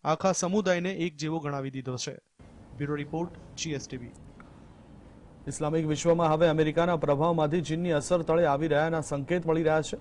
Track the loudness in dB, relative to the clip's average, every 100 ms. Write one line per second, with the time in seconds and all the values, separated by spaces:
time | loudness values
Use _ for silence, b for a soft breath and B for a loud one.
0 | 0 0 0 0 0 0 2 0 -2 -4
1 | -6 -4 -6 -4 -4 -6 -6 -8 -8 -6
2 | -8 -10 _ _ -20 -20 -20 -8 -4 -4
3 | -4 -6 -6 -10 -16 -8 -6 -6 -6 -12
4 | -12 -18 -20 -20 -20 -20 -20 -20 -20 -20
5 | -20 -20 -20 -16 -12 -4 -2 0 0 2
6 | 2 4 4 4 4 4 2 2 2 2
7 | 2 2 2 2 2 0 -2 -2 0 0
8 | 2 0 4 4 4 2 2 2 2 -2
9 | -2 -6 -2 -2 0 2 2 2 0 -10